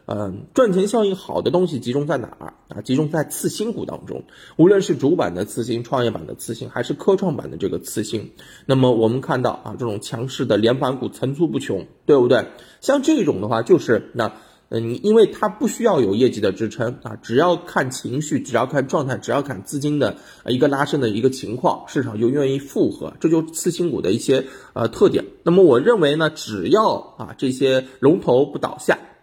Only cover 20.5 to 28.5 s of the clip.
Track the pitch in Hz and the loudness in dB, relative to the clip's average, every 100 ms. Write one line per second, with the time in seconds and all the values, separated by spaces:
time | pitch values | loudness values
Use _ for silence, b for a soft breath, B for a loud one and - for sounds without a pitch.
20.5 | 123 147 139 143 151 117 104 131 131 95 | 0 2 0 0 0 0 2 0 0 -10
21.5 | 120 160 - - 151 117 107 117 147 135 | -2 -2 -2 -4 -4 -4 0 0 0 0
22.5 | 135 - 220 139 - - - 160 160 156 | -2 -4 0 0 -2 -12 -2 0 0 -2
23.5 | - 180 165 175 104 87 120 - 135 B | -4 -4 -2 -2 -2 0 0 2 0 B
24.5 | B B - 117 - 196 - - - 165 | B B -4 -2 2 2 2 -6 -6 2
25.5 | 180 170 123 185 226 143 156 156 - - | 6 8 6 4 4 2 2 -2 -4 -8
26.5 | 104 90 208 208 110 - - 110 - 135 | -4 2 2 2 0 -6 -16 -14 -4 -4
27.5 | 127 139 131 131 B 135 190 - 123 143 | 0 2 2 -2 B 2 4 4 2 2